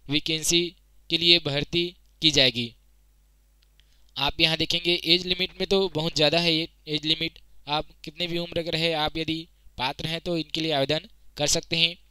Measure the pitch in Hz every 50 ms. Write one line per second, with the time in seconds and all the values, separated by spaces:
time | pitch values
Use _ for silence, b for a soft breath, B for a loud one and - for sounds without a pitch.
0 | _ - 139 151 - - 160 156 151 - 170 170 175 170 - _ _ _ _ -
1 | _ _ 165 160 170 170 170 170 160 147 139 143 143 - - 170 175 175 175 _
2 | _ _ _ _ - 160 143 143 135 127 117 120 120 117 117 _ _ _ _ _
3 | _ _ _ _ _ _ _ _ _ _ _ _ _ _ _ _ _ _ _ _
4 | - - _ 139 139 147 - - 165 160 165 160 165 - - 170 170 170 175 -
5 | - 160 170 180 180 180 180 180 185 180 - - 190 - 202 190 196 185 156 156
6 | 156 170 - - 156 147 151 170 175 170 160 156 165 165 - _ _ 156 151 156
7 | 147 156 160 160 160 170 - - - - - - - 143 147 156 151 - - -
8 | - 160 151 160 175 170 165 170 170 170 - 170 160 165 160 160 165 165 165 151
9 | 151 156 - 160 160 151 160 165 165 - _ _ _ - _ - 123 135 147 -
10 | 156 156 165 165 - 180 175 165 151 - - 160 160 160 151 139 135 135 151 160
11 | 180 - - - - - - - 147 143 - 165 - - 165 165 165 165 175 -
12 | - b